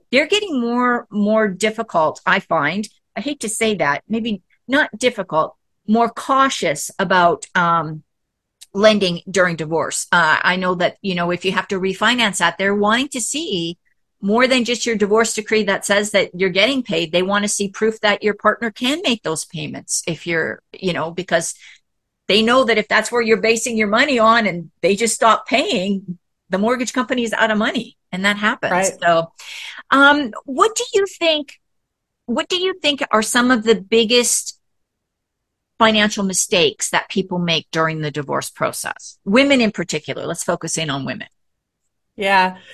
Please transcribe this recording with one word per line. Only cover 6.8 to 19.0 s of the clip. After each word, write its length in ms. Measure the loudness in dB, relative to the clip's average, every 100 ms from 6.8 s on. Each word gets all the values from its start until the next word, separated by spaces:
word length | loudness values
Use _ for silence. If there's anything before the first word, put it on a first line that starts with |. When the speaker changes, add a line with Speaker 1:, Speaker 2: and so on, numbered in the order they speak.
| -6 -4
Speaker 1:
about, 480 | 0 4 4 2 -2
um, 500 | 0 2 2 -2 -10 _ _ _ _ _ _ -10
lending 480 | 2 4 4 0 -2 -4
during 280 | 0 2 0
divorce. 500 | -4 -2 -2 -4 0
Uh, 260 | 2 4 4
I 140 | 2 0
know 180 | 0
that, 240 | 0 -2 -2
you 140 | -6
know, 160 | -2 -2
if 160 | -2 -2
you 60 |
have 160 | -2 -4
to 120 | -4
refinance 580 | -2 0 0 2 0 0
that, 200 | -2 0
they're 160 | 0
wanting 340 | 2 2 2 -2
to 140 | -6
see 560 | -6 -6 -4 -4 -6 -8 _ _ _ -8
more 260 | 0 2 4
than 180 | 2
just 200 | 0 -2
your 120 | -2 0
divorce 380 | 2 2 2
decree 280 | -2 -2 0
that 240 | 0 -2 0
says 240 | -2 0
that 200 | 0 0
you're 160 | -2 -2
getting 320 | 2 2 0
paid. 280 | -2 -2 0
They 120 | 0
wanna 260 | 0 0 -2
see 220 | -4 -4
proof 300 | -2 -2 0
that 220 | 0 0
your 120 | -2
partner 360 | 0 0 0 -4
can 300 | -4 -2 -2